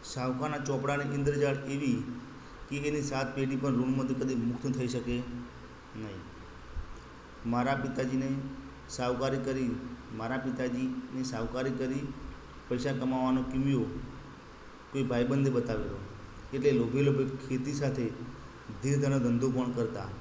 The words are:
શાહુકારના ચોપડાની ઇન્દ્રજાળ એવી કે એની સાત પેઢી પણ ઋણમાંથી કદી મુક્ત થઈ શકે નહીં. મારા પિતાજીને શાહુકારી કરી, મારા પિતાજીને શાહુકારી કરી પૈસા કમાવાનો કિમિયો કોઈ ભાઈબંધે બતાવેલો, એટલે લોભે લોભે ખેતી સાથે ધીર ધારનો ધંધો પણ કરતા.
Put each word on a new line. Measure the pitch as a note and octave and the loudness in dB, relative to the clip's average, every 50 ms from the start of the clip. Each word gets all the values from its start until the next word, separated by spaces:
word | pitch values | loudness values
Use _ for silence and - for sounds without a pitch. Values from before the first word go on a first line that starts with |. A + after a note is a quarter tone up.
| - - - | -10 -8 -6
શાહુકારના | C#3 B2 B2+ C3 B2+ D3 D3+ D3+ | -2 0 0 0 0 0 0 -2
ચોપડાની | C#3+ C#3 C#3+ C#3+ - C#3 C#3 C#3+ C#3+ C#3+ C#3 C#3+ | -2 0 0 0 2 2 2 2 2 0 0 0
ઇન્દ્રજાળ | C#3+ C#3 C#3+ C#3+ C#3+ C#3+ C#3+ C#3+ | 2 2 4 4 6 4 4 4
એવી | - - C3 C#3 C#3 D3 C3 A#2 G#2+ G#2 - - - - - - - - - - - - - | 2 0 -2 -2 2 4 4 4 4 2 -4 -6 -8 -10 -12 -14 -14 -14 -14 -12 -12 -8 -4
કે | C#3 | -4
એની | C#3+ C#3+ D3 D3+ D3 | 0 0 2 2 2
સાત | C#3 C3+ C3 C3 C3+ B2 - | 0 0 0 0 0 0 0
પેઢી | C#3 C3+ C3 C3+ | 0 0 2 2
પણ | B2+ C3+ C#3 | 2 2 2
ઋણમાંથી | B2 A#2+ B2+ C3 C3 C3+ C3 B2+ C3 | 4 4 4 4 4 2 2 2 0
કદી | - - C3 B2+ | 0 2 0 2
મુક્ત | A#2 A2+ A#2+ A#2+ - - C#3 B2 | 2 2 0 0 0 0 0 0
થઈ | C3 B2+ | 0 0
શકે | A#2+ B2 B2 A#2 A#2+ A#2+ A#2+ B2 - A#2+ A#2+ A#2+ - - - - - - - - - - | 0 0 -2 0 0 -2 -2 -2 -4 -6 -8 -8 -10 -12 -14 -14 -14 -16 -16 -16 -12 -10
નહીં. | A2 A2 G#2+ G2 F#2 F2+ - - - - - - - - - - - - - - - - - - - - - - - - | -8 -8 -8 -8 -10 -12 -12 -14 -14 -14 -14 -14 -14 -12 -6 -6 -6 -6 -6 -8 -12 -12 -14 -16 -16 -16 -16 -16 -6 -2
મારા | A2+ A#2 B2 B2 B2+ C#3 | 0 2 2 4 2 2
પિતાજીને | B2+ B2 C#3 A#2 - C3 B2 C3+ C3 C3 C3+ C#3 C#3 - - - - - - - - - - - | 2 0 -2 -2 0 0 2 2 0 2 0 0 -2 -2 -4 -8 -8 -10 -12 -14 -14 -12 -10 -6
શાહુકારી | - B2 B2 B2 A#2 C3+ C3 C3+ | -2 0 0 2 2 2 2 2
કરી, | C3+ B2+ C3+ C3 C3 C3 A#2 A2 - - - - - - - A2 | 0 0 0 0 2 2 0 0 -2 -4 -8 -10 -10 -12 -10 -8
મારા | A2 A2 A#2 C3 | -6 -4 -2 -2
પિતાજીને | B2+ B2 C3 A#2+ - B2+ B2+ A#2+ B2+ C3 B2+ - - - - - C3 B2+ | -2 0 -2 -2 0 0 0 0 0 0 0 -2 -2 -6 -6 -4 -4 -4
શાહુકારી | - A#2 A2 A2+ A2 B2 B2+ C#3+ C3+ | -2 -2 -2 -2 -2 -2 0 0 0
કરી | A#2+ B2+ C3+ B2+ C3+ C#3+ D3+ - - - - - - - - - - - - | 0 0 -2 0 0 -2 -2 -4 -8 -8 -8 -10 -10 -12 -14 -14 -16 -16 -4
પૈસા | - B2 B2 B2 C#3+ | -2 -2 0 0 0
કમાવાનો | C3 B2+ C3 B2+ C3 C3 B2+ B2+ C3 C3 B2+ | 0 0 0 0 2 2 4 4 4 4 2
કિમિયો | - - C3+ C3+ C#3 C#3 B2 A2 - - - - - - - - - - - - - - - - - - - - - | 2 0 2 4 4 4 4 2 0 -2 -6 -8 -8 -10 -12 -14 -14 -16 -16 -18 -18 -18 -16 -16 -16 -16 -18 -18 -4
કોઈ | - C#3 C3 | 0 0 2
ભાઈબંધે | A#2+ B2 A#2+ B2 C3 C#3 C#3 C3+ C3+ | 4 4 4 4 6 6 6 6 6
બતાવેલો, | B2 A#2+ A#2 - A2 G#2 G2+ G2 G2+ G2 - - - - - - - - - - - | 6 4 2 2 0 0 0 -2 -4 -6 -8 -10 -10 -12 -14 -14 -14 -14 -12 -6 -4
એટલે | C#3 B2+ C#3 | 4 4 6
લોભે | C3 A#2+ A#2 A2+ B2 C#3 | 6 6 4 4 4 6
લોભે | C#3+ C#3 C3 C3+ C3+ | 6 6 6 4 2
ખેતી | B2+ - - - - C3 B2 B2+ C#3+ D3 | 2 0 -4 -4 -2 -2 0 0 0 0
સાથે | C#3+ C#3+ C3+ A#2 - A#2+ A2 - - - - - - - - - - - - A2 - A2+ | 0 0 0 2 2 0 -2 -2 -4 -10 -10 -10 -12 -12 -14 -14 -14 -12 -10 -8 -2 0
ધીર | C3+ C#3+ C#3 | 2 4 4
ધારનો | C3 C#3 C#3 C3+ | 4 4 4 4
ધંધો | A#2 A#2+ A#2+ A#2+ C3 C3 | 6 4 4 4 4 4
પણ | A#2+ B2+ B2 A#2+ | 4 2 2 0
કરતા. | - - A#2 G#2+ - G#2 F#2+ G2 - - | 2 0 0 0 -2 -4 -6 -6 -8 -10